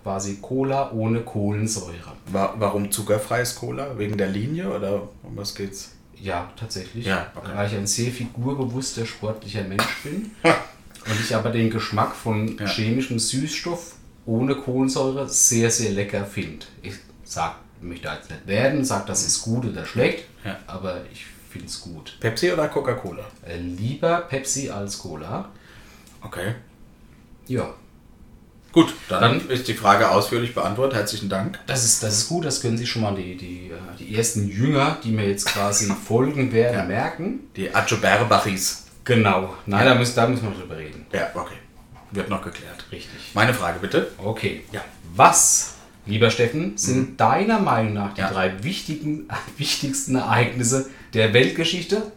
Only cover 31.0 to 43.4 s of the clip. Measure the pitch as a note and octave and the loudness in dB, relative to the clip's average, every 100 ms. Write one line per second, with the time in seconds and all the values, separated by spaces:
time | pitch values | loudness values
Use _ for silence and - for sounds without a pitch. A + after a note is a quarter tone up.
31 | G2+ G#2+ G2 F#2+ C3 - - C3 A#2 - | -2 -4 -2 -2 -2 -6 -4 0 2 2
32 | G#2+ G#2 - F3 D3+ - A#2+ A2+ A#2+ A#2+ | 2 0 0 -2 -2 -2 0 0 -2 0
33 | G#2 G2 F2+ F2+ F2+ F2+ F#2 E2 F2+ F2 | 0 -2 -6 -10 -10 -12 -12 -12 -12 -14
34 | - A2 A2+ G#2+ G2+ G2 C#3 C#3 D3 D#3 | -4 0 0 0 -2 2 4 4 2 0
35 | A#2 G#2+ G2+ G2+ - G2+ G2+ G#2 G2+ G2 | -2 2 2 0 -2 0 0 2 0 -2
36 | - A2+ C3+ C#3+ A#2+ A2+ A#2+ F#2+ F2 G#2+ | 0 2 2 2 2 4 4 2 0 -2
37 | D3+ - F#3 C4 - - F#2+ G2+ - A2+ | -2 -4 -6 -6 -10 -6 0 0 2 2
38 | F#2+ G#2 A2 G2 G#2+ F#2+ - - - - | 6 6 6 6 4 0 -2 -4 -12 -10
39 | - G2 G#2 F#2 - - G#2 G2+ C3 B2 | 2 6 6 4 0 -6 0 4 8 6
40 | A#2+ A#2+ A#2+ B2+ G#2 F2+ F#2 D#2+ D2+ C#2 | 4 4 4 2 -2 -6 -8 -10 -10 -14
41 | - F#2+ - F2 - - - - - - | -6 -4 -2 -4 -8 -12 -18 -20 -20 -20
42 | - G2 - F#2+ F2+ - - - - F2+ | -8 -6 -4 -4 -6 -12 -16 -16 -14 -14
43 | - - - G#2 | -14 -16 -6 4